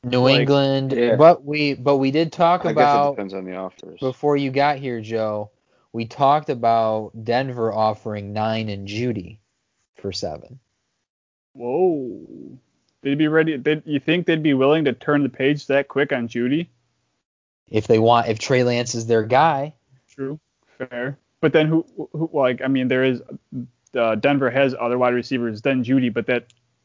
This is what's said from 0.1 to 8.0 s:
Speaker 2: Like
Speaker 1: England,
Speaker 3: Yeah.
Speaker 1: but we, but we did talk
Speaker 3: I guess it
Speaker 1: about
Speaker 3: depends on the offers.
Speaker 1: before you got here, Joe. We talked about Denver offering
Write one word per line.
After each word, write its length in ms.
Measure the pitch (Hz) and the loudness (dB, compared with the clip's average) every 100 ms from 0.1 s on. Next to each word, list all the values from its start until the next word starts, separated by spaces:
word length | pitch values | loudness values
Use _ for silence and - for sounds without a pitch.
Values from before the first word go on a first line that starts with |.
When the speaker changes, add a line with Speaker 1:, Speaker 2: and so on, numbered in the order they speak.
| 123 | 2
Speaker 2:
Like 180 | 127 139 | 4 4
Speaker 1:
England, 540 | 139 139 139 135 135 | 4 2 2 0 -2
Speaker 3:
Yeah. 220 | 131 120 110 | 0 2 6
Speaker 1:
but 260 | 160 175 | 6 6
we, 300 | 143 151 147 | -2 -2 -2
but 240 | 135 127 139 | -2 0 2
we 140 | 135 | 2
did 200 | 147 165 | 0 -2
talk 300 | - 170 180 | 0 2 2
Speaker 3:
I 20 | 170 | 0
guess 40 | |
it 40 | |
Speaker 1:
about 380 | 151 147 143 143 | 0 2 2 0
Speaker 3:
depends 220 | 131 98 | -4 -8
on 100 | 95 | -10
the 120 | 92 92 | -10 -10
offers. 440 | 95 _ - 87 | -12 _ -20 -8
Speaker 1:
before 380 | 131 123 147 143 | -8 -4 -2 0
you 140 | 139 | -2
got 260 | 131 143 139 | 0 0 0
here, 240 | 139 117 | -6 -8
Joe. 500 | 107 113 110 107 104 _ _ _ _ | -6 -4 -4 -6 -10 _ _ _ _
We 120 | 117 117 | -8 -8
talked 440 | - 139 151 151 | 0 2 2 0
about 640 | 127 117 117 110 110 107 117 | -2 2 2 2 -2 -6 -10
Denver 520 | 110 120 135 123 113 | -2 -2 -2 -4 -4
offering 580 | 107 110 107 | 0 -2 -2